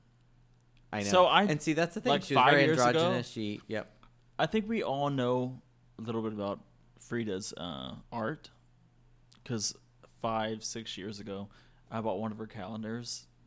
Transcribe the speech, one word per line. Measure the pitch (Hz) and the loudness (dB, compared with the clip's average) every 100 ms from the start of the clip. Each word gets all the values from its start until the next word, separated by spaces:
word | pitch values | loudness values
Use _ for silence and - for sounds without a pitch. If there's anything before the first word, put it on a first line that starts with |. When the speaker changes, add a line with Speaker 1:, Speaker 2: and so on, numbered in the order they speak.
| _ _ _ _ _ _ _ - - | _ _ _ _ _ _ _ -20 -8
Speaker 1:
I | 107 | -4
know. | 101 | 4
Speaker 2:
So | 180 170 | 6 6
I, | 160 | 6
Speaker 1:
And | 202 147 | 4 2
see, | 160 | 0
that's | 151 170 | 0 -2
the | - | -2
thing. | - | 0
Speaker 2:
like, | 143 | 0
Speaker 1:
She | - | 2
was | 139 | 6
Speaker 2:
five | 131 | 8
Speaker 1:
very | 143 135 | 8 6
Speaker 2:
years | 120 | 6
ago, | 123 | 6
Speaker 1:
androgynous. | 139 170 127 120 | 4 2 0 -4
She, | 117 104 110 - | -6 -4 -6 -6
yep. | 107 - - - _ _ - | -6 -6 -14 -20 _ _ -2
Speaker 2:
I | 151 | 0
think | 220 208 | 0 0
we | 226 | -2
all | 90 139 143 | 0 0 0
know | 135 123 127 127 131 - _ _ - | 2 2 2 0 -6 -16 _ _ -10
a | |
little | 113 113 | -4 -2
bit | 110 | -2
about | 107 101 98 - _ _ - | -2 -4 -4 -10 _ _ -20
Frida's, | - 120 107 95 110 | -6 -4 -2 -4 -6
uh, | - 87 69 65 - - | -8 -8 -8 -10 -12 -10
art, | - 110 156 - _ _ _ _ _ _ - _ - - | -4 -4 -6 -12 _ _ _ _ _ _ -20 _ -16 -6
'cause | 113 98 - _ _ - - | -4 -4 -8 _ _ -20 -8
five, | 113 110 110 110 | -4 -2 -2 -4
six | - 117 110 - | -6 -8 -10 -10
years | 95 101 | -10 -10
ago, | 101 98 101 - - - - | -8 -8 -10 -16 -20 -20 -8
I | 113 | -4
bought | 110 95 | -2 -2
one | 110 | -4
of | 107 | -6
her | 110 | -10
calendars | 110 95 110 107 117 120 - - _ | -10 -8 -8 -6 -6 -8 -10 -14 _